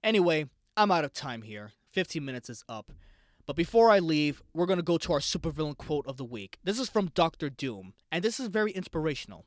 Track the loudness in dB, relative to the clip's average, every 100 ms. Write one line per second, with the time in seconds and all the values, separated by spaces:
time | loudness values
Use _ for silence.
0 | 4 4 4 4 0 _ _ 2 4 4
1 | 0 -6 -10 -10 -12 -14 -14 _ _ -4
2 | -4 -4 -6 -8 -10 -16 -12 -14 -14 -20
3 | -20 _ _ _ -10 -4 2 6 8 8
4 | 4 2 0 -2 -10 -2 2 2 2 0
5 | 2 0 0 -2 -4 -4 -6 -6 -4 -4
6 | -4 -8 -8 -10 -12 -8 -4 -4 0 0
7 | 0 2 0 0 -8 -4 -6 -6 -14 -20
8 | _ -2 -2 -2 -4 0 -2 -2 -6 -4
9 | -4 -4 -10 -18